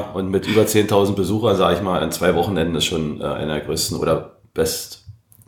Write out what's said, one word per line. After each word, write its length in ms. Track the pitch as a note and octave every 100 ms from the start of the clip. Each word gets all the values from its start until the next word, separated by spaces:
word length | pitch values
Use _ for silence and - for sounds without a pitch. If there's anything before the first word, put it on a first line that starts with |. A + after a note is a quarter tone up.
| G#2
Und 160 | F2+ F#2+
mit 160 | F#2+ G2
über 180 | G#2 G#2+
zehntausend 480 | G#2+ G#2 G2+ G2 G2
Besuchern, 400 | F2+ A2 A2+ F#2+
sag 200 | F2+ F2
ich 40 |
mal, 200 | G2 E2+
an 100 | D#2
zwei 240 | - F2 E2
Wochenenden 400 | E2+ F#2 D#2+ D#2
ist 100 | -
schon, 360 | E2+ D#2 C#2+
äh, 20 | D2
einer 300 | C#2+ D2+ D2+
der 60 | D2
größten 320 | D#2 - D2+
oder 400 | D#2 D#2 - - _
best 520 | - D#2+ - - - - - _ -